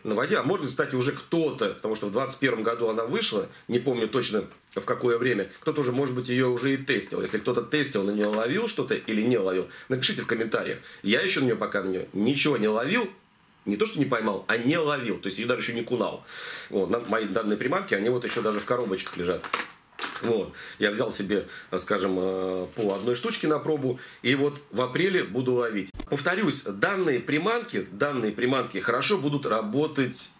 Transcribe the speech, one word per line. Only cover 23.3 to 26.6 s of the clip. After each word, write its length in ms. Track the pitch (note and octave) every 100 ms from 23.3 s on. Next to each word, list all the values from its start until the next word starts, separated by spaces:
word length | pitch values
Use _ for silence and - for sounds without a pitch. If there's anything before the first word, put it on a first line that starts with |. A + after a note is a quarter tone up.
| A3 D#3
на 100 | D3
пробу. 400 | C#3 D3+ C3 B2+ - -
И 120 | -
вот 200 | C#3 C#3+ C#3+ -
в 100 | G#2
апреле 440 | A#2+ C#3+ F#3+ F3+
буду 300 | G2 A#2 B2+
ловить. 360 | B2 A#2 G#2 F#2 - -
Повторюсь, 540 | C#3+ F3 F#3+ F#3 -